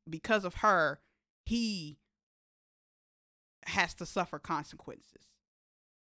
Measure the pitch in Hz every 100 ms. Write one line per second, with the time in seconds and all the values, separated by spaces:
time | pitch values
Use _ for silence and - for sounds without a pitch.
0 | - 160 - 220 185 - 214 185 151 143
1 | _ _ _ _ - 233 226 196 151 -
2 | _ _ _ _ _ _ _ _ _ _
3 | _ _ _ _ _ _ - 196 175 -
4 | 170 190 175 151 - 156 143 - - -
5 | _ _ _ _ _ _ _ _ _ _